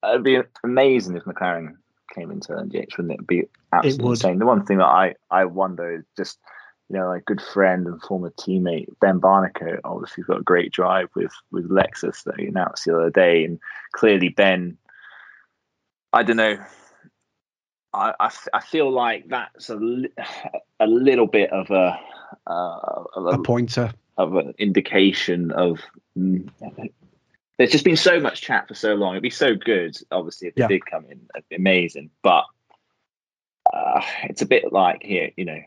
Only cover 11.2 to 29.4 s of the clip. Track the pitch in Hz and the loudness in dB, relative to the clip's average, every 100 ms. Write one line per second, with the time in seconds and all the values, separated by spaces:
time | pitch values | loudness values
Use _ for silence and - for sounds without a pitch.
11.2 | 87 - _ 92 85 95 - - - - | -8 -8 _ -8 -2 0 0 -2 -10 -8
12.2 | - - - 92 90 - - 82 82 85 | -12 -10 -6 -4 -4 -4 -2 0 2 4
13.2 | 90 85 80 85 - - - - 110 101 | 4 4 2 -6 -12 -18 -16 0 2 4
14.2 | 90 - 98 92 90 85 _ - - - | 2 2 2 2 -4 -10 _ -20 -20 -20
15.2 | - - _ _ _ _ _ _ _ 113 | -20 -20 _ _ _ _ _ _ _ 0
16.2 | 113 113 110 101 101 - _ _ _ _ | 2 2 2 -2 -10 -20 _ _ _ _
17.2 | _ _ _ _ _ _ _ 101 104 - | _ _ _ _ _ _ _ -2 -2 0
18.2 | 110 - - 104 - 160 139 127 120 110 | -2 -2 -6 -6 -4 0 0 2 0 -2
19.2 | 82 127 113 _ - 110 110 123 127 - | -4 -6 -6 _ -12 -6 -4 -2 -6 -8
20.2 | - - - - _ _ 110 117 131 127 | -14 -12 -12 -12 _ _ 2 4 6 6
21.2 | 110 104 98 98 92 95 90 90 - - | 4 4 2 0 0 2 2 0 -10 -20
22.2 | - - - 85 90 - - - - - | -20 -20 -8 -6 -6 -6 -8 -8 -10 -6
23.2 | 87 135 - 120 120 - 120 - _ - | -2 -2 0 0 0 -2 -4 -6 _ -4
24.2 | 90 92 71 - 104 95 - 98 98 95 | 0 0 -2 -2 0 2 2 4 4 2
25.2 | - 87 85 - 90 82 - _ _ - | -2 -2 -2 0 0 -2 -8 _ _ -4
26.2 | 92 92 92 _ 107 - - _ _ _ | -2 -2 -4 _ -18 -14 -16 _ _ _
27.2 | _ _ _ _ 123 151 185 160 185 175 | _ _ _ _ 2 4 4 4 4 4
28.2 | 139 - - 123 - 104 110 104 98 95 | 0 -6 -4 -4 -4 -6 -2 0 -2 -2
29.2 | 117 - | -6 0